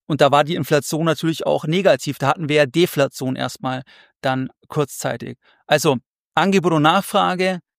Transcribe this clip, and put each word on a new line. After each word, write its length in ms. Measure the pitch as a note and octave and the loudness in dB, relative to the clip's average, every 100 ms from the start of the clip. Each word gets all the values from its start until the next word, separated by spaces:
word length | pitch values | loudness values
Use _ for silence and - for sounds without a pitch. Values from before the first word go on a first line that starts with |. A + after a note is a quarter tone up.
| - | -4
und 140 | D3 | 2
da 100 | C#3+ | 4
war 140 | C#3+ | 4
die 120 | D3 F3 | 2 -2
Inflation 500 | C#3 D3 - D#3 E3 | 0 0 0 -2 0
natürlich 400 | D3+ E3 D#3+ - | 0 -2 -2 -2
auch 180 | D3 | -2
negativ. 540 | D#3 F3+ F#3 C3+ D3 - | 0 2 2 2 -2 -4
Da 100 | C#3 | -2
hatten 220 | E3 D3 | -2 0
wir 60 | D3+ | 0
ja 100 | C#3 | 2
Deflation 720 | E3 F3 D3 C3+ - C3 C3 | 2 0 0 -2 -2 -6 -6
erstmal 460 | B2+ - C3 C3 - - _ _ | -8 -8 -8 -8 -10 -20 _ _
dann 300 | C3+ C3 C3 _ - | -4 -2 -6 _ -8
kurzzeitig. 680 | D#3 C#3+ - C3+ B2+ - B2+ _ _ - | -4 -4 -4 -6 -6 -10 -16 _ _ -2
Also, 300 | D3+ D#3+ B2 - _ _ | 0 2 0 -4 _ _
Angebot 380 | D#3 F#3 F#3+ E3 | 0 2 2 4
und 100 | D#3 | 4
Nachfrage, 800 | D3+ F#3+ - G3+ F3+ F3+ F#3 F3+ - | 4 2 0 0 0 0 -2 -4 -10